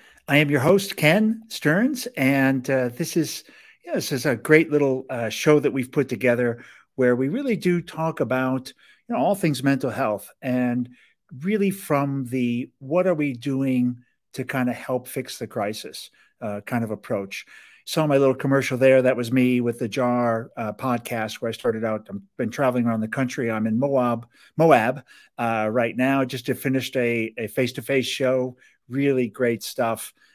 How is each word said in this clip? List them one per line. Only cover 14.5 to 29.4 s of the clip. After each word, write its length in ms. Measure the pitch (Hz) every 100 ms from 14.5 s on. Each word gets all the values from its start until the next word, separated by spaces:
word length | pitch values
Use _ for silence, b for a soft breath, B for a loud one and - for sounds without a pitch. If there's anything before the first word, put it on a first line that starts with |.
| 135 123
help 340 | 120 - 127 123
fix 300 | 135 127 -
the 100 | 110
crisis, 640 | 120 104 107 - - - b b b
uh, 200 | 110 104
kind 220 | - 120
of 80 | 113
approach. 540 | 104 - 101 98 - - B B B B
Saw 200 | 165 156
my 100 | 139
little 160 | 135
commercial 440 | 131 139 135 123 127
there. 240 | 131 131
That 120 | 127 123
was 140 | 120
me 300 | 131 127 123
with 160 | 120 117
the 100 | 113
Jar, 640 | 131 123 123 120 113 117 -
uh, 160 | 117
podcast 640 | 123 135 120 120 117 110 -
where 140 | 117
I 20 |
started 320 | 110 120 110
out. 240 | 110 107 104
I've 100 | 101 - -
been 120 | 117
traveling 380 | 135 131 123 120
around 140 | 113
the 60 | 110
country. 440 | 139 127 - 117
I'm 160 | 110 110
in 100 | 110
Moab, 480 | 143 135 123 117 - b b b
Moab, 460 | 160 127 113 143 - b b -
uh, 320 | 117 110 107
right 240 | 120 117 120
now. 300 | 131 135 127
Just 220 | 131 127
finished 480 | 120 135 131 120 131
a, 360 | 120 117 113 -
a 100 | 107
face-to-face 600 | - 123 135 123 135 120
show. 500 | - 127 131 127 - b b -
Really 380 | 131 139 131 120
great 340 | -